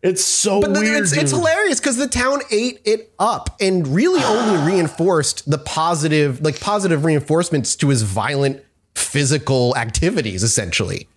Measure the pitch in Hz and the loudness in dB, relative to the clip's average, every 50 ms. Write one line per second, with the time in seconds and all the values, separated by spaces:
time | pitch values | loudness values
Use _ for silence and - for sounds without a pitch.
0 | - 180 185 185 - - - - - 208 190 208 202 202 196 202 214 220 220 202 | 0 0 0 0 -2 -2 0 0 0 0 2 2 2 2 2 0 2 0 0 0
1 | 196 175 143 - 151 139 135 127 - - 330 381 427 381 285 - - 285 254 233 | 0 0 0 0 0 0 0 0 2 2 2 2 2 0 0 0 -2 -2 -2 -2
2 | 285 254 - 240 247 262 277 285 254 - 220 208 233 254 247 - _ 214 220 214 | -2 -2 -2 0 0 0 0 -2 -2 -2 -2 0 0 -2 -4 -4 _ -2 -2 -2
3 | - - _ - 185 226 240 139 - - - _ 202 190 190 185 165 135 135 180 | -4 -12 _ -2 -2 -2 -2 -2 -6 -8 -6 _ -2 0 0 0 0 0 0 2
4 | 269 359 370 339 254 254 214 226 247 214 202 165 143 160 196 190 170 147 - - | 2 2 2 2 2 2 0 2 2 2 2 2 2 2 2 2 0 0 -2 0
5 | 165 185 185 160 139 - - - - 143 151 151 - - - 160 160 170 175 156 | 0 2 2 2 0 0 -4 -6 -2 -2 -2 -2 -2 -6 -4 -2 0 0 0 0
6 | 151 160 151 151 147 143 127 123 151 156 135 - - 202 208 214 190 185 170 147 | 0 0 2 2 2 2 0 -2 -2 -4 -4 -2 -4 -2 -2 0 2 2 0 2
7 | 147 165 156 143 135 - 151 165 175 - 165 143 113 - - - - 139 139 120 | 2 2 2 0 0 0 0 0 2 0 0 -2 0 -2 -2 0 2 2 2 2
8 | 110 101 95 110 101 123 147 139 139 139 135 135 - _ _ _ _ _ _ - | 2 0 -2 -2 -2 -2 0 0 0 0 0 -2 -12 _ _ _ _ _ _ -6
9 | - - - 143 147 127 151 147 - - 135 131 123 123 127 131 117 117 107 - | -6 -2 0 0 2 2 0 0 0 0 2 2 2 2 2 0 -2 -2 -2 0
10 | - 175 202 190 127 110 92 92 101 117 - 127 107 87 85 - 104 90 95 - | 0 0 0 0 -2 -2 -2 -2 -2 0 0 0 -2 -2 -2 -4 -2 -2 -4 -8
11 | - _ _ | -10 _ _